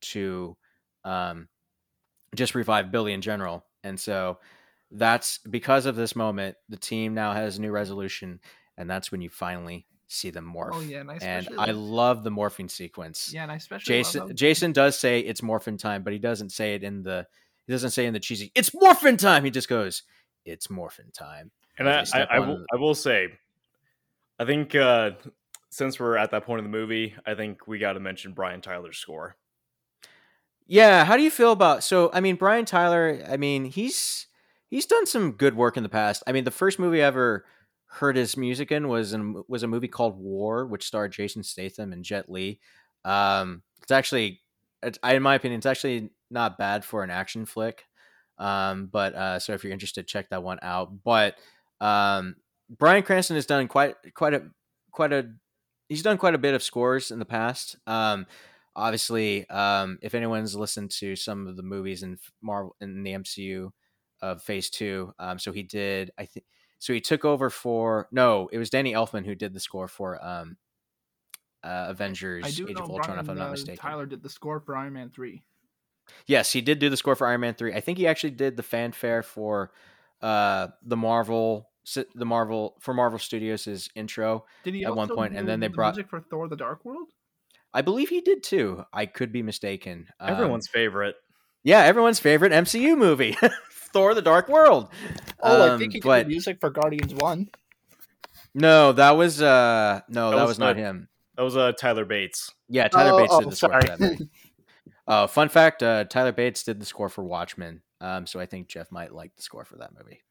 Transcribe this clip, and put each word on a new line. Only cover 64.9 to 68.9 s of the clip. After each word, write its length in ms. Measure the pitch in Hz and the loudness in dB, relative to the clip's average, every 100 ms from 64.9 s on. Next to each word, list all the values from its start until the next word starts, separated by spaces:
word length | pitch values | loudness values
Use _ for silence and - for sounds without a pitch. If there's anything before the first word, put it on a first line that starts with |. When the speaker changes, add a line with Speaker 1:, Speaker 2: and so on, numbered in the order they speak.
| 95 92 - | -8 -10 -12
Speaker 1:
um, 180 | 92 90 | -12 -10
so 140 | - | -10
he 100 | 95 | -12
did, 480 | 95 104 101 98 92 - | -10 -8 -6 -6 -8 -12
I 80 | 98 | -18
think, 180 | - - _ _ _ | -18 -20 _ _ _
so 140 | - | -6
he 80 | 120 | -4
took 240 | - 156 | -2 0
over 240 | 151 143 131 | 0 0 -2
for, 580 | - 123 117 113 110 - | -4 -4 -2 0 -2 -2
no, 380 | 127 123 107 92 | 2 4 4 0
it 60 | 113 | -6
was 100 | 113 | -4
Danny 240 | 131 135 | -2 -2